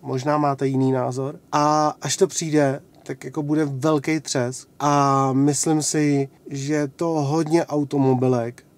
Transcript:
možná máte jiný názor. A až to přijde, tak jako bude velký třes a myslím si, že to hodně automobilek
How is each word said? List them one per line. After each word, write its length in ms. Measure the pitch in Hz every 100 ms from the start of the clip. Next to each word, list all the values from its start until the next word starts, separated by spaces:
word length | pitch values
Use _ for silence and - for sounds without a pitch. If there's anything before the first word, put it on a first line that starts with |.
možná 360 | 135 131 139 151
máte 280 | 147 139 135
jiný 260 | 131 131
názor. 460 | 131 127 127 135 160 _
A 420 | 151 147 151 151 -
až 140 | 147 -
to 100 | 185
přijde, 540 | - 160 151 139 139 - -
tak 220 | - 139
jako 180 | - 147
bude 220 | 147 151
velký 560 | 151 135 151 151 139 156
třes 460 | - 143 123 127 - _
a 520 | 147 143 139 139 135
myslím 500 | 131 143 139 - 156
si, 460 | 143 156 147 139 135 _ -
že 380 | 143 139 151 147 -
to 100 | 170
hodně 600 | 160 139 156 151 165 -
automobilek 1000 | 147 139 143 135 127 127 123 117 123 -